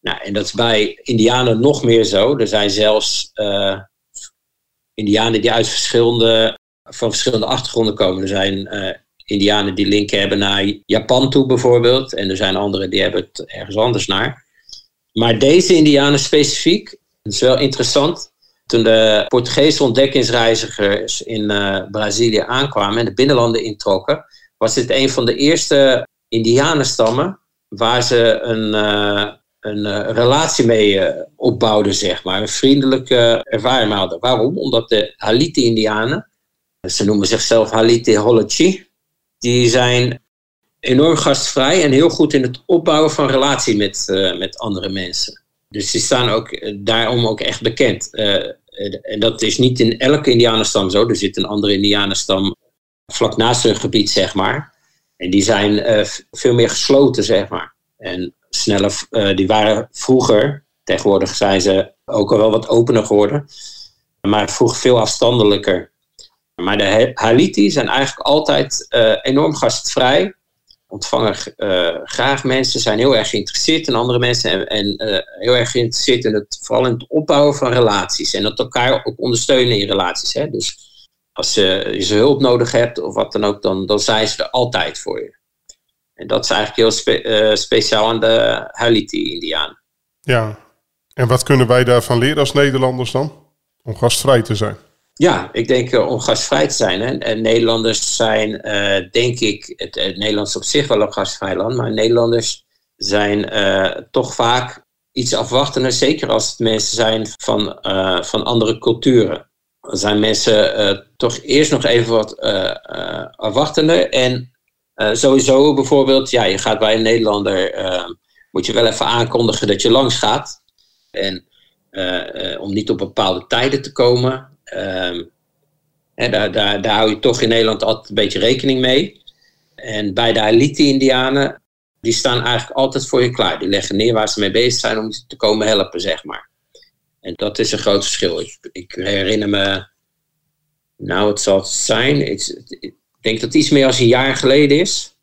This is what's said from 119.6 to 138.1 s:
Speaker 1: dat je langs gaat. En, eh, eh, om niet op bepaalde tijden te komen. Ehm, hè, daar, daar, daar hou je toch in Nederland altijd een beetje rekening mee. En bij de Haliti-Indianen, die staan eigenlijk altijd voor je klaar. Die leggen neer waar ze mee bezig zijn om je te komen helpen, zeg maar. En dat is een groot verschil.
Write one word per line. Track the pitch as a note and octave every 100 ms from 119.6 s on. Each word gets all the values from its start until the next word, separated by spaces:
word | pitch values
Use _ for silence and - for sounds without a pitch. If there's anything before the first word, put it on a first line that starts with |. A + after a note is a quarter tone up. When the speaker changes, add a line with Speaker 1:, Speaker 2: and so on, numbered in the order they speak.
| G#2
Speaker 1:
dat | G2
je | B2
langs | B2 C3 A#2+
gaat. | A2 B2 - - _ _ _ _ _
En, | - G2 F#2 _ _ _ _ _
eh, | G2+ F#2 F2+ - - F#2
eh, | -
om | G2+
niet | G2+ G#2+
op | G2
bepaalde | F#2 - G2+ F2+ -
tijden | A#2+ C3 C3+
te | C3+
komen. | - B2 B2 B2+ C3 - _
Ehm, | - F#2+ F#2+ F#2 F2+ F2 - _ _ _ _ _ _ _ _
hè, | - A#2+
daar, | G2+ G2+
daar, | G#2 G2+ G#2
daar | G#2+
hou | G#2 A2
je | G#2
toch | C3 A#2+
in | A2+
Nederland | A2+ A2 G#2+
altijd | A2 A2 -
een |
beetje | G#2 G2+ F#2+
rekening | A2 C3 C3+ C3
mee. | B2+ C3 B2+ - - _ _ _ _
En | - - G#2+ G#2
bij | F#2+ A#2
de | A2+
Haliti-Indianen, | G#2+ A#2 D3 - D3 C3+ C3 B2+ C3 C#3 C3+ - _ _ _ _
die | A#2
staan | A#2 C3+ A#2+
eigenlijk | A#2 A#2 - -
altijd | C3 C#3 C#3
voor | C3
je | B2
klaar. | B2 G2 D#2+
Die | F#2
leggen | G2 - G2+
neer | A2
waar | A2 G#2+
ze | -
mee | G2+
bezig | F#2+ B2 A#2+
zijn | A#2 A2
om | A2
je | G#2+ _
te | -
komen | G#2+ G#2+ G#2+
helpen, | G#2+ F#2 E2+
zeg | F#2 D#2
maar. | D2+ G#1+ _ _ _ _ _ _ _ _
En | F#2
dat | E2+ G#2 -
is | A2
een | G2+
groot | - G2
verschil. | G2